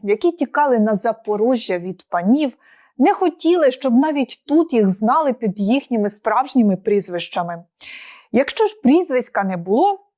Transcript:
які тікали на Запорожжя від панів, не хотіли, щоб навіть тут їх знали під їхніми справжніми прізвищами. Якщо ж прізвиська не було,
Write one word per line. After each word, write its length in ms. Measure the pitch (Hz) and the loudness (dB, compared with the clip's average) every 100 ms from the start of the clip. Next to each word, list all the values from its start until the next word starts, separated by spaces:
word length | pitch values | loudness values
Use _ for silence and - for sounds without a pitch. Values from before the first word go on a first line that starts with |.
які 280 | 202 208 349 | -4 -2 0
тікали 480 | 339 262 - 294 240 | -2 -4 0 0 2
на 160 | 214 202 | 2 0
Запорожжя 840 | 233 208 - 208 226 254 220 180 | -2 -4 -4 0 0 0 -2 -6
від 320 | 180 180 _ | -6 -12 _
панів, 420 | 175 180 277 294 - _ _ _ - | -2 2 2 0 -6 _ _ _ 0
не 160 | 294 | 0
хотіли, 580 | 415 370 - 311 349 285 | 2 -2 0 0 2 2
щоб 220 | 254 269 | 0 2
навіть 500 | 233 277 294 254 - - | 2 2 0 -4 -8 -2
тут 260 | 302 330 | 0 2
їх 160 | 240 202 | 2 2
знали 440 | 190 220 285 302 | 2 0 2 0
під 260 | 240 220 196 | -2 -4 -2
їхніми 500 | 202 269 - 233 208 | -2 -2 -2 -2 -2
справжніми 680 | 208 - 214 277 269 214 185 | -4 -2 -2 0 2 2 0
прізвищами. 840 | 214 202 185 175 170 190 170 170 175 _ - - - - _ | 0 -2 -2 -8 -8 -6 -6 -10 -16 _ -20 -20 -20 -20 _
Якщо 340 | 226 285 - 427 | -2 -2 0 -2
ж 140 | - | 0
прізвиська 600 | 240 320 349 254 233 - | 2 2 2 -2 -2 -4
не 140 | 196 185 | -4 -6
було, 420 | 175 214 381 392 _ | -2 0 0 -2 _